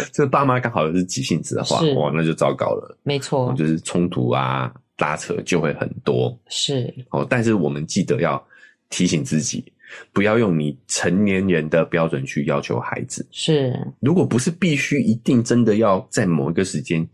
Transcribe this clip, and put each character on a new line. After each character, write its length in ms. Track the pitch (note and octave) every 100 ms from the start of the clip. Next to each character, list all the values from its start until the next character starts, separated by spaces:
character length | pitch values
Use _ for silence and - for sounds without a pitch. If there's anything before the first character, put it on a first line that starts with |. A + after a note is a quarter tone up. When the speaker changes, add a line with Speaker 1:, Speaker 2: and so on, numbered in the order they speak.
Speaker 1:
<laughs> 80 | C#3
这 140 | - C#3+
爸 180 | C#3+
妈 140 | C#3 B2+
刚 120 | B2
好 180 | E2 D#2+
是 120 | F2+
急 180 | F2+ -
性 180 | C3 E2
子 140 | -
的 80 | -
话， 160 | - -
Speaker 2:
是。 140 | D#3
Speaker 1:
哇， 160 | C#2 D2
那 120 | D#2
就 100 | E2
糟 180 | D#2 C#2+
糕 140 | C2+ -
了。 240 | G1+ - -
Speaker 2:
没 120 | - C#3+
错。 320 | - C#3+ B2+
Speaker 1:
哦， 40 | C3
就 80 |
是 140 | D#2 D#2+
冲 300 | - F2+ F2
突 180 | C2 B1
啊、 420 | C2 B1+ C2 B1+ - _ -
拉 180 | D2+ D2+
扯 240 | - F2
就 180 | - F2+
会 120 | D#2
很 140 | - - -
多。 320 | - B1+ B1 A#2+ _
Speaker 2:
是。 440 | - - C3+ B2 - -
Speaker 1:
哦， 140 | C#3+ C3+
但 140 | B2+
是 100 | A2+
我 140 | G#2+ D2
们 180 | D2 D#2+
记 160 | G2+
得 180 | E2+ C#2+
要 220 | D#2+ C#2 - - - _ _
提 180 | - F2+
醒 160 | F#2
自 180 | C3 D#2
己， 320 | - - - _ - - -
不 100 | -
要 140 | G#2 A2+
用 220 | G#2+ E2
你 180 | D2 C2+ -
成 360 | - F2 F#2
年 220 | G#2 F#2+ G2
人 220 | E2 D#2
的 160 | E2
标 240 | D#2+ E2+ E2
准 180 | D2 C2+
去 180 | D2+ D2
要 140 | C#2
求 200 | - B1
孩 200 | - -
子。 220 | B2 - -
Speaker 2:
是。 480 | - - D3+ C3 - - -
Speaker 1:
如 120 | C3
果 140 | F3+ C3
不 100 | A#2
是 140 | E3+
必 240 | E3 F3+
须 260 | C#3+ - C#3+
一 140 | A2
定 300 | A2+ - B2
真 200 | A2+ A#2+
的 120 | A2 G#2
要 280 | A2 F#2+ -
在 160 | - F#2+
某 240 | D#2 C#2
一 40 |
个 100 | E2
时 180 | F#2+ D#2
间 260 | C2 E2 E2